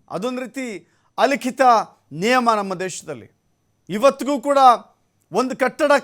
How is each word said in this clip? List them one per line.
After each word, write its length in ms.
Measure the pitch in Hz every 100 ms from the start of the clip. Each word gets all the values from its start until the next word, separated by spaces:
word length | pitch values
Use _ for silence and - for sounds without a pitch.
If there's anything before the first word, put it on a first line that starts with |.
| _
ಅದೊಂದ್ 320 | 170 240 247
ರೀತಿ 240 | 247 269 254 185 - _ _ -
ಅಲಿಖಿತ 440 | 247 277 247 247 262 220 170 _ _
ನಿಯಮ 380 | 147 208 254 233
ನಮ್ಮ 200 | 214 196
ದೇಶದಲ್ಲಿ. 540 | 175 185 - 156 127 95 _ _ _ _ _ -
ಇವತ್ತಿಗೂ 460 | 202 269 277 247 285
ಕೂಡ 180 | 277 277 262 214 - _ _ _ _
ಒಂದು 220 | 180 254 226
ಕಟ್ಟಡ 340 | 254 247 294 285